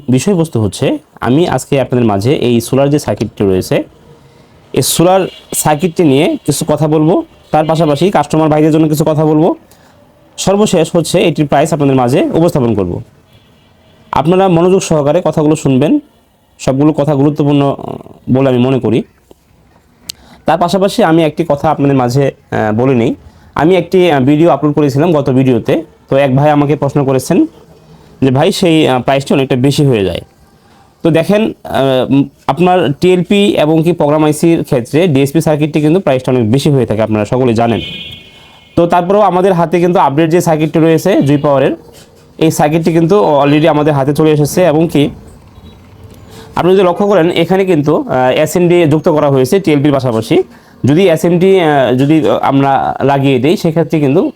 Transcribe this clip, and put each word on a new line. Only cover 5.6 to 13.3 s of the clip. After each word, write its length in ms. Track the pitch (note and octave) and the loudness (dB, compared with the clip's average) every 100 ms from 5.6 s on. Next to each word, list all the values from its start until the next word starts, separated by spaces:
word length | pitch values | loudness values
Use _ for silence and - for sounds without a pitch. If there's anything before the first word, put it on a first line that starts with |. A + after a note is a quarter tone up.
| D#3 D3+ F3+ E3 | -2 -2 -2 0
নিয়ে 340 | E3 C3+ F3+ D4+ - | 2 2 0 -4 -6
কিছু 200 | C#3+ - | -6 -2
কথা 200 | D3 D#3 | -2 0
বলবো, 360 | D#3 D#3 A3 D#4+ - - | 0 0 -2 -4 -16 -4
তার 140 | D#3 D#3 | -2 0
পাশাপাশি 460 | D#3+ E3 - F3+ | 0 0 0 0
কাস্টমার 380 | E3 C#3+ D#3 D#3 | 0 -2 0 0
ভাইদের 220 | D#3 D#3 | 2 2
জন্য 160 | D#3 D#3 | 2 0
কিছু 180 | D3+ D#3 | 0 -2
কথা 200 | D3+ D#3 | 0 0
বলবো, 300 | D#3 F3 D#4+ _ _ _ _ _ _ _ - | 2 0 -2 _ _ _ _ _ _ _ -6
সর্বশেষ 580 | - G3+ G#3+ F3+ E3 F3 | -2 0 0 0 0 -2
হচ্ছে 260 | D#3 F3 | -2 0
এটির 260 | F3 D#3 D3 | 0 -2 0
প্রাইস 260 | D3 D#3 | 0 0
আপনাদের 220 | D#3+ C#3 C3 | 0 0 2
মাঝে 340 | B2 D3+ D4+ | 0 0 0
উপস্থাপন 420 | E3 E3 D3+ A#2 G2+ | 0 0 0 0 -2
করব। 260 | F#2 A2 - _ _ | -4 -6 -12 _ _